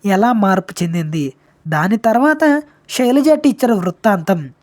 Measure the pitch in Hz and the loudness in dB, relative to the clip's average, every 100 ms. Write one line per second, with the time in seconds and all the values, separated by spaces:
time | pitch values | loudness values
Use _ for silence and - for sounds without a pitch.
0 | 202 190 226 233 196 190 185 180 175 170 | 0 2 2 2 2 0 -2 -6 -4 -4
1 | 156 160 139 - _ _ 160 151 175 214 | -4 -6 -6 -10 _ _ -6 -2 0 0
2 | 226 233 294 311 311 294 294 _ _ - | 0 2 2 2 2 0 -4 _ _ -2
3 | 247 269 285 302 294 - 247 214 180 - | 0 2 2 2 2 0 0 0 -2 -2
4 | 220 196 160 185 139 - | 0 0 0 -4 -4 -14